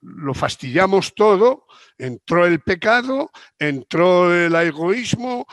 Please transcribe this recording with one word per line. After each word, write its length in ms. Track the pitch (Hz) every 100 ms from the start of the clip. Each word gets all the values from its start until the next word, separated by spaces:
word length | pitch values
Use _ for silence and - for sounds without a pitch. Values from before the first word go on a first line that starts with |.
lo 320 | - - 143
fastidiamos 800 | 127 135 - 135 139 190 196 -
todo, 500 | - 214 190 233 269 _ - - _
entró 480 | 131 120 - 170
el 160 | 175 170
pecado, 720 | - 180 214 240 254 269 302 - - _
entró 760 | 151 139 - 165 180 180 175
el 200 | 175 170
egoísmo, 920 | 165 170 147 170 226 226 - 247 247 -